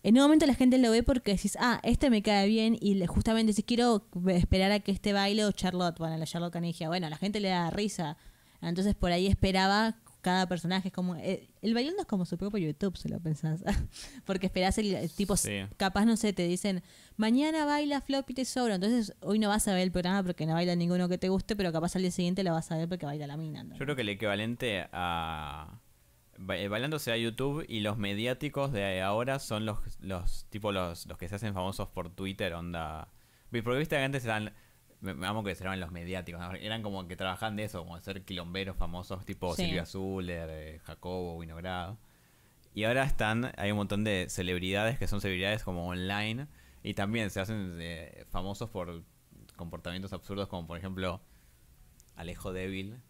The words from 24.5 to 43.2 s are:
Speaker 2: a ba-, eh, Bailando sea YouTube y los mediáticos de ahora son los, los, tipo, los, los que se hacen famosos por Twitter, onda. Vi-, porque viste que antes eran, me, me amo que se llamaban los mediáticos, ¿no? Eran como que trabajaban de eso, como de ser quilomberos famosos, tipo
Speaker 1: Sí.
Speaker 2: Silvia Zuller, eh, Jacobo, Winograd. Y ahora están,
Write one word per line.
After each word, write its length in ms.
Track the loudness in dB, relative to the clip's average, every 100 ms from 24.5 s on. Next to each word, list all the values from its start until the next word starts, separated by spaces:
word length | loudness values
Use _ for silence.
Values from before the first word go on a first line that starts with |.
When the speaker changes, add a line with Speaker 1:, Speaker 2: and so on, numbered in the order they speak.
| -2 0 -2 -4
Speaker 2:
a 880 | -4 -2 -2 -2 -6 -8 -10 -12 -16 -20 _ _ _ _ -14
ba-, 180 | -6 -2
eh, 120 | -2
Bailando 320 | -2 -2 -4
sea 160 | -2 0
YouTube 480 | 0 -2 -2 -2 -6
y 120 | -2
los 180 | -2 0
mediáticos 720 | -2 0 -2 -2 -4 -2 -2
de 300 | 0 -2 0
ahora 380 | 0 0 0 -4
son 260 | -4 -2 -2
los, 120 | -2 -4 -6
los, 460 | -6 0 2 0 -4
tipo, 200 | -4 -2
los, 360 | 0 -2 -6 -12
los 120 | -10
que 100 | -8
se 60 |
hacen 180 | -6 -4
famosos 360 | -2 -4 -4 -6
por 220 | -6 -8
Twitter, 440 | -6 -6 -2 -4
onda. 540 | -4 -6 -6 -6 -8 -12 -20 _ _ -6
Vi-, 120 | -4
porque 180 | 0 -2
viste 160 | 0 0
que 60 |
antes 200 | 0 -2
eran, 300 | -2 -2 -4 -10 -20 _ _ _
me, 140 | -10
me 120 | -4 -4
amo 160 | -2
que 120 | -4 -4
se 80 |
llamaban 160 | -6 -6
los 100 | -6
mediáticos, 500 | -8 -6 -8 -8 -10
¿no? 120 | -10
Eran 280 | -8 -6 -6
como 240 | -6 -8 -8
que 80 | -4
trabajaban 400 | -4 -2 -4 -4
de 80 |
eso, 160 | -6 -8
como 140 | -10 -12
de 60 |
ser 200 | -10 -10
quilomberos 520 | -8 -8 -6 -6 -4 -2
famosos, 480 | -2 -4 -8 -10 -8
tipo 280 | -4 -4 -2
Speaker 1:
Sí. 80 |
Speaker 2:
Silvia 200 | -2 -2
Zuller, 640 | -4 -6 -4 -4 -4 -6 -8
eh, 300 | -10 -12 -16
Jacobo, 520 | -16 -12 -8 -6 -6 -8
Winograd. 600 | -10 -10 -6 -6 -8 -12 -18 _ _ _ _ _ _
Y 120 | -4
ahora 180 | 0 2
están, 460 | 2 2